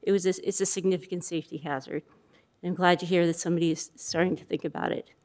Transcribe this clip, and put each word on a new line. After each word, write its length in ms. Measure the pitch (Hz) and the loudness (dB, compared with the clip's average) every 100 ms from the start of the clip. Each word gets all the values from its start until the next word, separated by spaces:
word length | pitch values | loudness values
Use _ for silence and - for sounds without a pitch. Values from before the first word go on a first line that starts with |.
it 100 | - | 0
was 140 | 196 185 | 2 2
a, 220 | 190 - | 0 -2
it's 140 | - | -2
a 40 | 190 | -2
significant 580 | - 185 180 - 180 | 0 0 0 -2 -8
safety 340 | - 165 - 160 | -4 -6 -6 -10
hazard. 460 | 151 139 127 151 - _ _ _ _ _ | -6 -6 -6 -8 -8 _ _ _ _ _
I'm 120 | 175 175 | -6 2
glad 240 | 180 180 | 4 4
to 60 | 170 | 4
hear 200 | 180 170 | 4 4
that 140 | 165 | 2
somebody 320 | 170 170 165 | 0 2 2
is 200 | 156 - - | 0 -6 -12
starting 400 | - 165 180 160 | -4 2 2 2
to 80 | |
think 220 | - 147 156 | -4 -6 -4
about 260 | - - | -4 -2
it. 180 | - - _ | -4 -6 _